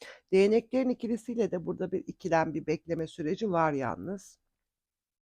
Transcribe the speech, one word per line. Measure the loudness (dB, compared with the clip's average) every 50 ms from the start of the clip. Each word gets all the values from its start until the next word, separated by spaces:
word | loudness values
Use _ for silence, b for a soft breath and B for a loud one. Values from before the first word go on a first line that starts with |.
| B B B B B _
Değneklerin | 4 6 6 6 6 2 2 2 0 0 2 2
ikilisiyle | 0 -2 -2 -4 -4 -4 -4 -6 -2 -2 -2 0
de | -2 -4 -4
burada | -6 -4 -4 -4 -4
bir | -4 -6 -6 -8
ikilem, | -14 -8 -2 2 2 2 2 2 -2
bir | -4 -2 -2
bekleme | -4 -4 -2 -4 -4 -4 -4 -6
süreci | -6 -6 -4 -4 -2 -2 -2 0
var | 2 2 2 2 2
yalnız. | 0 -2 -2 -4 -4 -6 -8 -10 -10 -12 -18 -20 _ _ _ _ _ _ _ _ _ _ _ _ _ _ _ _ _